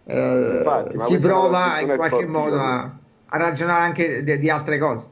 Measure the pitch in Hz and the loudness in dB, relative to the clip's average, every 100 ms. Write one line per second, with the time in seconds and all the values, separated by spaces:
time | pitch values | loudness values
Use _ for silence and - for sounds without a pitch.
0 | - 127 131 127 120 - 151 131 - 110 | -6 -2 0 2 0 0 0 0 -2 -4
1 | 117 - 156 185 185 180 180 156 147 139 | 0 2 4 4 4 2 2 0 0 0
2 | 160 123 - 156 151 147 131 127 131 - | 2 0 0 -2 0 0 0 -2 -6 -16
3 | - _ _ - 170 147 170 170 170 156 | -20 _ _ -2 -2 -2 0 2 0 0
4 | 165 123 143 143 151 151 147 147 151 113 | -2 -2 -2 0 0 0 -2 0 0 -2
5 | - | -10